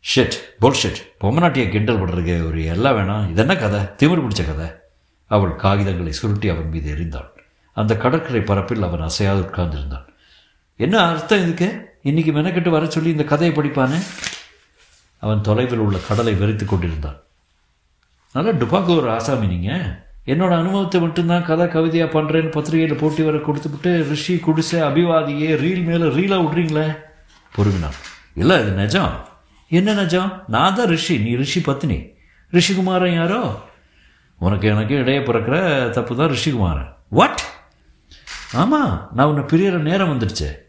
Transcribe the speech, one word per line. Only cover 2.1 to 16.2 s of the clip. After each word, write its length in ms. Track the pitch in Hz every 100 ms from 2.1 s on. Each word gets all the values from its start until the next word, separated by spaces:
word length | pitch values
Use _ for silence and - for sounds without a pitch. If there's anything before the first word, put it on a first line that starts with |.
| 87 85 87 82
ஒரு 140 | 80
எல்லாம் 320 | 80 85 131 113
வேணாம். 280 | 98 104 101
இது 120 | 85
என்ன 140 | 123 190
கதை? 240 | 107 101 95
திமிரு 300 | - 143 175
பிடிச்ச 220 | 127 98 78
கதை. 220 | 76 82 - _ _ _ _ _
அவள் 240 | 107 92 76
காகிதங்களை 520 | 98 101 98 90 85
சுருட்டி 400 | 76 110 101 104
அவன் 200 | 80 80
மீது 200 | 80 73
எறிந்தாள். 380 | 76 82 80 - - _ _ _ -
அந்த 160 | 107 110
கடற்கரை 440 | 123 160 165 120
பரப்பில் 420 | 101 98 95 113
அவன் 180 | 90 82
அசையாது 400 | 80 - 101 98
உட்கார்ந்திருந்தான். 640 | 90 - 85 71 69 65 - _ _ _ _ _ _ _
என்ன 160 | 127 214
அர்த்தம் 440 | 170 160 - 208
இதுக்கு? 260 | 175 165 185 262 - _
இன்னைக்கு 300 | 139 156 156
மெனக்கெட்டு 360 | 147 165 180 175
வர 180 | 156 160
சொல்லி 200 | 160 160
இந்த 140 | 156
கதையை 320 | 143 147 170 147
படிப்பானே? 420 | 147 139 131 156 190 - - - - _ _ _ - - _ _
அவன் 220 | 107 107
தொலைவில் 380 | 107 107 127 120
உள்ள 200 | 107 95
கடலை 360 | - 107